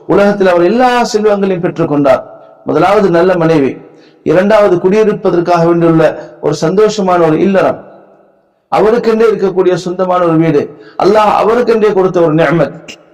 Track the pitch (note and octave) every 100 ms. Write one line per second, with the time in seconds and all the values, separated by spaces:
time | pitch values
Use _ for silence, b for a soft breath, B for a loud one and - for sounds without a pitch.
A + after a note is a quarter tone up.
0 | - F#3 G3+ G3+ F#3+ F3 F3 A#3 B3+ A#3+
1 | A3+ G#3 G#3+ G3+ G3 F3 F3 - C#3+ D3
2 | C#3 - - - B B - C#3+ F3+ G#3
3 | F#3+ E3+ F#3 F3 D#3+ D#3+ C3 - - b
4 | b b - E3 G3+ A3 G#3 F3 F#3 G#3+
5 | G#3+ G3+ F#3 F3 E3+ E3+ E3 E3+ E3 D#3+
6 | D3+ - B B D3 D3+ D#3+ F#3+ G#3+ G#3
7 | F#3 F3+ D#3+ D#3 F#3+ F#3+ C#3+ - - -
8 | - _ _ _ _ _ - D3 G3+ A#3+
9 | A3+ A3 A3+ G3 F#3+ F3+ F3+ F3 F3+ F3+
10 | F#3 F3+ F3 D#3+ E3 C#3+ - - B B
11 | F3 G#3+ G#3+ - G3+ A#3+ A#3+ A3+ G#3 F#3
12 | F#3 F3 E3+ D#3 D3 E3 C#3+ - - -
13 | _